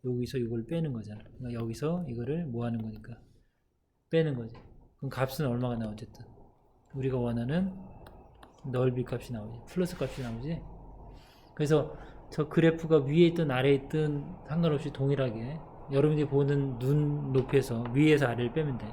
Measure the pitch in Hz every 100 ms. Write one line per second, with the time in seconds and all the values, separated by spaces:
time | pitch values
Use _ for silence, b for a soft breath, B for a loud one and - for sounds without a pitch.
0 | 127 123 120 135 117 117 113 165 160 120
1 | 104 107 - - 123 117 117 113 147 175
2 | 160 117 120 160 160 117 120 117 110 107
3 | - 117 - _ _ _ _ _ _ _
4 | _ 165 160 127 113 - - - - _
5 | 135 123 127 - 143 120 123 120 110 104
6 | 117 - 117 - - _ _ _ _ 139
7 | 131 127 120 117 120 165 190 - - -
8 | - - - - - - 139 123 131 123
9 | 120 120 - 117 107 117 - 180 175 -
10 | 131 - 123 113 139 165 - - - -
11 | - B B B B - 147 151 - B
12 | B B - - 147 - 165 165 160 160
13 | 135 156 170 170 156 127 135 139 139 156
14 | 151 143 143 90 - 156 170 143 147 135
15 | 139 139 131 110 117 156 - - - 139
16 | 151 151 143 139 143 143 139 120 127 147
17 | 147 147 143 131 123 139 131 117 120 127
18 | 151 147 143 117 120 156 147 120 107